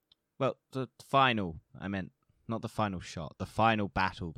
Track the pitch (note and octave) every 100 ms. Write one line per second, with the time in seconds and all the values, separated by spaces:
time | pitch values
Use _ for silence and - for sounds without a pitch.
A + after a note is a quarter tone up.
0 | _ _ _ _ C3 - _ C3 B2+ -
1 | - C#3 C3 A2+ F2+ D#2 - - F#2+ G2
2 | F2 - _ _ - A2+ A2+ - G#2+ F2
3 | - F2+ D2+ - F#2+ - A2+ G#2+ G2+ -
4 | F#2+ F2 F2